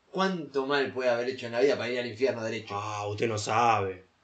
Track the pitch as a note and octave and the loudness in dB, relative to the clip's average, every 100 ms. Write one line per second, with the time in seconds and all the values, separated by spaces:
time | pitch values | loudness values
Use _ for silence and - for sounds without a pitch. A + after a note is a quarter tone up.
0 | _ F#3 F#3+ F3+ C#3 C3+ C3+ C#3+ C3+ B2+ | _ -2 -2 -2 -4 -2 0 0 0 0
1 | B2+ A#2+ B2 B2+ A#2 A#2 C#3 A2 A2+ B2 | 0 2 0 -4 -4 2 2 2 -2 -4
2 | A#2+ A2 B2+ A#2 A2+ A2+ G#2+ G2+ G#2+ G#2 | -4 0 0 0 -4 -6 -6 -6 -6 -6
3 | G#2 G#2 A#2 G#2+ A2 A2 A#2+ G#2+ F#2+ F#2 | -4 -2 0 0 0 4 6 4 2 -4
4 | - _ | -14 _